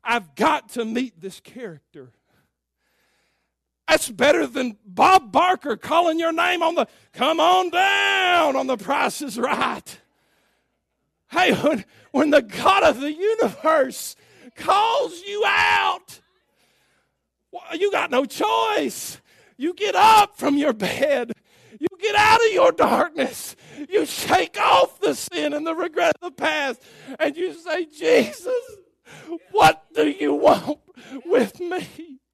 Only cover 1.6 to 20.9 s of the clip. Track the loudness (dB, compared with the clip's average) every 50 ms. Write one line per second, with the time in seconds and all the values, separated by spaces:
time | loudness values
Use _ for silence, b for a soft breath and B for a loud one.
1.6 | -14 -14 -16 -18 _ _ _ -20 -20 -20 _ _ _ _ _ _ _ _ _ _
2.6 | _ _ _ _ _ _ _ _ _ _ _ _ _ _ _ _ _ _ _ _
3.6 | _ _ _ _ _ 0 0 0 0 -6 -4 0 2 2 4 2 0 -4 -4 -6
4.6 | -6 -6 -8 _ _ -14 0 2 4 6 6 4 2 2 0 2 2 2 0 -2
5.6 | -4 -8 -8 -6 -4 0 2 2 2 2 0 0 -2 -2 -2 0 0 0 0 0
6.6 | -2 -2 0 0 -2 b b b b b b -2 -2 0 2 2 2 4 4 2
7.6 | 2 0 0 0 0 2 2 0 0 0 0 0 2 2 2 2 2 2 0 -2
8.6 | -2 -4 -4 -6 -4 -4 -2 -2 -2 -2 -4 -6 -10 -10 -6 -4 -4 -4 -2 -2
9.6 | -4 -4 -6 -8 _ -20 -20 -20 _ _ _ _ _ _ _ _ _ _ _ _
10.6 | _ _ _ _ _ _ _ _ _ _ _ _ _ _ -2 0 2 2 2 2
11.6 | 2 0 0 0 -6 b b b b b b 0 2 4 4 2 2 0 -10 0
12.6 | 2 2 4 4 4 2 2 0 -6 -8 -6 -2 -2 -2 0 0 -2 -2 -2 -2
13.6 | 0 2 2 2 2 0 -4 -12 -14 -14 -16 B B B B B B -20 B -8
14.6 | -2 0 2 2 2 0 0 -2 -2 -4 -8 -14 -12 -10 -6 -2 -2 0 0 0
15.6 | 0 2 0 0 0 -2 -4 -4 _ -20 -20 -20 _ _ _ _ _ _ _ _
16.6 | _ _ _ _ _ _ _ _ _ _ _ _ _ _ _ _ _ _ -20 -20
17.6 | -14 -12 -6 -2 -2 -2 0 -2 -4 0 -2 -2 -2 -2 -6 -4 -2 -2 0 0
18.6 | 0 0 -2 -2 -4 -4 -6 -10 -12 -14 -14 -16 b b b b b b b _
19.6 | -8 -8 -6 -4 -6 -2 2 4 6 6 6 6 4 2 _ -6 -4 -2 0 0
20.6 | 0 0 -2 -2 -4 -6